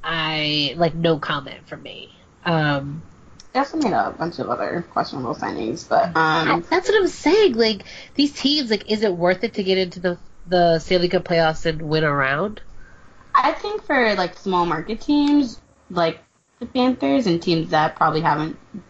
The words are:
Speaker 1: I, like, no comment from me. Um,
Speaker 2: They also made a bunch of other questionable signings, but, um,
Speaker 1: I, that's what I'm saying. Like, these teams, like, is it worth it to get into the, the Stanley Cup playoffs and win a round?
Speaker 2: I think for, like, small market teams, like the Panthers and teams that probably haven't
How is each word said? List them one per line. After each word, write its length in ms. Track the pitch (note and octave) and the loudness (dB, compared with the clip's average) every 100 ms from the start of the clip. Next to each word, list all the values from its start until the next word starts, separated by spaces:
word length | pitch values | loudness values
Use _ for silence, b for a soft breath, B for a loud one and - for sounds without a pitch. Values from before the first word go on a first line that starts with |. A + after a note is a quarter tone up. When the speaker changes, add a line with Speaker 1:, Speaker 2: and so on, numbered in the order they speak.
Speaker 1:
I, 680 | - E3 D#3 D#3 D3+ D3+ C#3+ E3 | -4 -4 -4 -2 -2 -2 -2 0
like, 180 | E3+ | -2
no 240 | D#3+ E3 D#3 | 2 0 0
comment 480 | - D3+ C#3 - - | 0 -4 -6 -18 -16
from 160 | D3+ | -18
me. 320 | - - - - - _ | -16 -18 -20 -20 -20 _
Um, 580 | - E3 D3+ C#3+ C#3+ D#3 - - - - - | -2 0 2 -2 -4 -10 -14 -20 -20 -20 -6
Speaker 2:
They 60 | B3+ | -4
also 180 | C#4 D#4+ | -2 -2
made 160 | C4 | 0
a 220 | B2 G2+ - | 0 -2 -2
bunch 200 | E3 - | -6 -4
of 100 | G#2 | -6
other 340 | - G2 F3 E3+ | -4 -4 -6 -4
questionable 440 | - - - A#2+ | -4 -4 -4 -6
signings, 540 | - G2+ F#2 A2 B2+ - | -6 -6 -6 -6 -8 0
but, 180 | A2 F3 | 0 2
um, 40 | D#3+ | 2
Speaker 1:
I, 460 | D#3+ D#3+ D#3+ E3+ - | 2 2 2 0 0
that's 200 | E4+ F#4+ | 0 2
what 120 | G#4 | 2
I'm 80 | F4+ | 2
saying. 460 | - C#4+ G4+ G4+ | 0 2 4 4
Like, 300 | A3+ A3 G#3 B B B | 4 0 0 B B B
these 180 | - C#4+ | 0 0
teams, 380 | - C4+ D4+ B3 | 0 0 0 0
like, 200 | G#3 - | -2 -2
is 120 | G#3+ | 0
it 120 | G#3+ | 0
worth 300 | F3 F3 F#3 | 2 2 2
it 100 | A#3 | -2
to 80 | G#3+ | -4
get 160 | F#3+ F#3+ | 0 0
into 220 | F#3 F3+ | 0 -2
the, 180 | F3+ F3 - - - | -4 -4 -10 -18 0
the 320 | F3+ F3 E3 | 4 6 4
Stanley 300 | - F#3 F3 | 2 2 2
Cup 160 | F3+ | 0
playoffs 400 | E3+ E3+ D#3+ D#3+ E3 | 2 2 2 0 -2
and 140 | D#3 | -4
win 220 | D#3 D#3 | 0 2
a 80 | D#3 | 2
round? 480 | C#3+ C3+ C#3+ G#3 G#3+ - - b b b b - | 2 0 0 -2 -6 -14 -18 b b b b -2
Speaker 2:
I 180 | - C4+ | 0 2
think 300 | D#4 G#4 G#4 | 0 -6 -8
for, 300 | - C#4 A3+ | -2 2 2
like, 220 | G3 F3 - | 2 -2 -4
small 260 | G3 F3+ F3 | -2 0 2
market 340 | D#3+ D3+ A3 | -2 -4 -8
teams, 580 | - D4 C#4+ D4 B3+ - _ _ _ | 0 2 4 4 2 -4 _ _ _
like 280 | F3+ E3 D#3+ _ _ _ _ | 0 0 -2 _ _ _ _
the 60 | B3 | -6
Panthers 600 | B3+ B3+ B3+ C#4 C#4 A3 | 0 2 2 2 2 2
and 160 | E3+ | 0
teams 280 | F3 E3 D#3+ | 2 0 2
that 260 | D#3 D#3+ - | 0 0 2
probably 240 | D#3+ D#3 | 0 2
haven't 360 | D#3+ D3+ D#3 - - F#3+ - | 0 0 -4 -8 -16 -18 -4